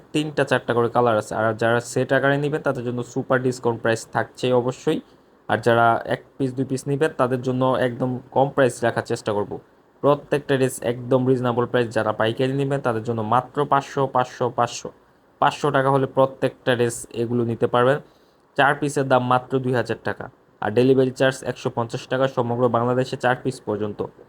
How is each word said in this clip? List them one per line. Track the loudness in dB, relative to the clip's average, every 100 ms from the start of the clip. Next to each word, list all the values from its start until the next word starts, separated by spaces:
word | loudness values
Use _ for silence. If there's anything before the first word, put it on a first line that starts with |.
| -4
তিনটা | -4 -4 -2
চারটা | 0 0 0
করে | 0 2
কালার | 2 2 2
আছে। | 0
আর | -2 -2 0
যারা | 2 0
সেট | 0 -4 0
আকারে | 2 2 0
নেবেন, | 0 -2
তাদের | -2 -4
জন্য | -4 -6
সুপার | -6 -6 0 0
ডিসকাউন্ট | 0 -2 -4 -2
প্রাইস | 0 -2 -2
থাকছে | -6 -6 -4 0
অবশ্যই। | 0 0 -4 -4 -4 -6 _ _ _ -4
আর | 0
যারা | 2 4 4 2
এক | 0 -6 -6 -6
পিস, | -6
দুই | -4
পিস | -4 -4 -4
নেবেন, | -2 -2 0
তাদের | 0 0
জন্য | -2 0 0 2
একদম | 0 -2 -4 -4 -4
কম | 0 0
প্রাইস | 2 0 2
রাখার | -2 -2
চেষ্টা | -4 -4 -4
করব। | -4 -4 -8 -14 _ _ _
প্রত্যেকটা | 2 2 0 -4 0 0
ড্রেস | 0 -2
একদম | -4 -4 0 2 2
রিজনেবল | 2 0 0 0
প্রাইস। | 0 0
যারা | 0 0
পাইকারি | 0 0 0 -2
নেবেন, | 0 -2 -2
তাদের | -2 -2
জন্য | -2 -4 0
মাত্র | 0 0 -2
পাঁচশো, | 0 0 0 -2 0
পাঁচশো, | 0 -2 -2 -4 0
পাঁচশো, | -2 -2 -14 -16 _ _ _ 0
পাঁচশো | 0 0 0
টাকা | 2 2
হলে | 2 0
প্রত্যেকটা | 2 2 2 -4 -4 -2
ড্রেস | 0 0 -2 -10
এগুলো | -6 -2 0
নিতে | -2 0 0
পারবেন। | 4 4 2 -4 _ _ _ _ 2
চার | 2 2
পিসের | -2 -2 2
দাম | 2 4
মাত্র | 0 0 -4
দুই | -2
হাজার | -2 -2 -4
টাকা। | -6 -8 -10 _ _ -6
আর | -2
ডেলিভারি | 2 4 4 4
চার্জ | 2 0 0 -6
একশো | -6 -6 -4
পঞ্চাশ | -6 -6 -4
টাকা। | 0 0
সমগ্র | 0 -2 2 0
বাংলাদেশে | 2 0 0 -2 0
চার | 0 0
পিস | -2 -8 -6
পর্যন্ত। | -4 -4 -6 -10 -10